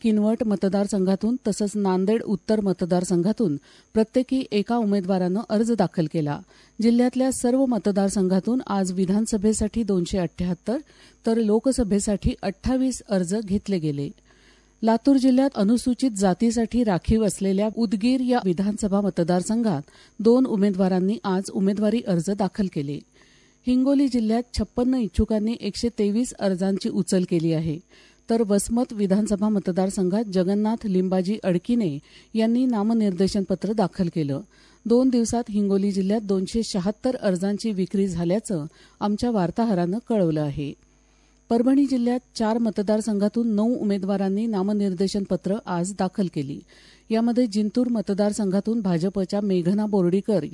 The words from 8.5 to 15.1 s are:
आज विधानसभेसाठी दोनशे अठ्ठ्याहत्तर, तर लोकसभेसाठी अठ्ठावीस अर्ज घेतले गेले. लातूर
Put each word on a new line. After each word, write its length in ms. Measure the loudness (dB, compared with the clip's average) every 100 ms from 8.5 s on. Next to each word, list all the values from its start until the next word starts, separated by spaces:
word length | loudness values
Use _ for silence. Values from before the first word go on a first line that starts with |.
| -2 -2
आज 240 | -2 -2
विधानसभेसाठी 920 | 0 0 0 0 0 0 0 -2 -4
दोनशे 340 | -2 0 0 -2
अठ्ठ्याहत्तर, 600 | -4 -4 -4 -4 -4 -6 -6 _ -20 _ -2
तर 120 | 0
लोकसभेसाठी 960 | 2 2 2 0 0 0 0 -2 -2 -4
अठ्ठावीस 600 | -6 -6 -2 0 0 -4 -4
अर्ज 260 | -2 0 -4 -2
घेतले 340 | -4 -2 -2
गेले. 300 | -2 -4 -6 -10 _ _ _ _ _ -4
लातूर 340 | 0 2 4